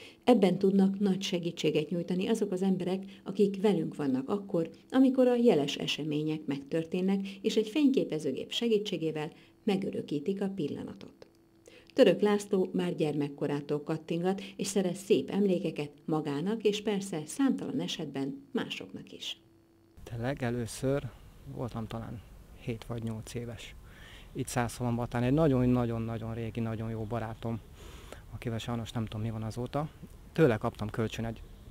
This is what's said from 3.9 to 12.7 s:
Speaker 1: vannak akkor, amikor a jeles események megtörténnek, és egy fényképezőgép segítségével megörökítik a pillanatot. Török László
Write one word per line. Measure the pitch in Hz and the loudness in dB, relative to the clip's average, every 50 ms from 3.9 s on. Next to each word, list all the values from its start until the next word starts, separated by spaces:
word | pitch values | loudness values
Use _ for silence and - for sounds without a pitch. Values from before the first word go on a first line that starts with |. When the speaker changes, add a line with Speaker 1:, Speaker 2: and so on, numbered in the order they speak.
| - | -4
Speaker 1:
vannak | - 147 139 127 127 131 - | -2 -2 0 0 0 0 -2
akkor, | 208 202 196 - - 170 165 165 - - - - | -2 -4 -2 -2 -2 -2 -2 -2 -6 -12 -10 0
amikor | - 262 269 262 262 262 254 247 | 4 6 6 6 6 6 4 6
a | 247 | 6
jeles | 240 240 240 190 151 139 151 - | 6 6 6 6 6 4 0 -2
események | - - 156 - - 143 156 147 151 151 156 156 156 - | -4 -4 -4 -4 -4 -4 -2 -2 -2 -2 -2 -2 -4 -4
megtörténnek, | - 143 139 - - - 165 160 165 - 185 180 190 196 202 196 - - - | -4 -6 -6 -4 -2 -2 -2 -2 -2 -2 0 2 2 2 0 0 -4 -8 -6
és | - 220 - | -4 0 0
egy | 226 214 214 | 0 0 0
fényképezőgép | - 311 294 269 - 208 170 - - 156 156 143 123 - - - | 2 4 4 4 4 4 2 0 -2 -2 -2 -2 -4 -4 -6 -6
segítségével | - - 233 240 220 208 202 - 190 165 156 160 151 156 151 165 - - - - _ _ _ | -4 -2 2 2 2 2 2 0 -4 -2 -2 -2 -2 -2 -4 -6 -8 -12 -20 -20 _ _ _
megörökítik | - 196 190 196 - - - - - 160 147 - - 196 196 | 0 0 0 0 -2 -4 -6 -6 -4 -4 -2 -2 -2 -2 -2
a | 202 196 | -2 -4
pillanatot. | 196 - 151 143 - - - - - - - - - _ - - _ _ _ _ _ _ _ - - - - - - | -2 -2 -4 -4 -4 -6 -8 -10 -12 -14 -16 -20 -20 _ -20 -20 _ _ _ _ _ _ _ -20 -20 -20 -20 0 4
Török | - 262 196 170 196 | 6 8 8 8 6
László | 208 208 208 202 202 - - 190 185 185 | 4 4 4 2 2 0 0 2 2 2